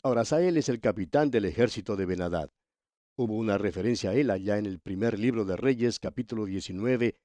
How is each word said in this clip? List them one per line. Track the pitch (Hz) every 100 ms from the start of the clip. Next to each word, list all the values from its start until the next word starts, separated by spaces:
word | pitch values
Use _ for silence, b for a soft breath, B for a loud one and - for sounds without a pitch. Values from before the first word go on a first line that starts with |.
Ahora, | 135 117
Hazael | 113 156 180 160
es | 147
el | 117
capitán | 113 90 87 143 151
del | 120
ejército | 98 82 117 - 98 98
de | 92
Ben-Hadad. | 90 87 85 73 _ _ _ _ _ _ -
Hubo | 113
una | 107 110 101
referencia | 101 92 107 113 95
a |
él | 117 135
allá | 95 98 104
en | 104
el | 92
primer | - 95 113 104
libro | 120 113
de | 95 90
Reyes, | 131 120 120 -
capítulo | 101 - 113 113 101
diecinueve, | 95 - 92 117 123 117 -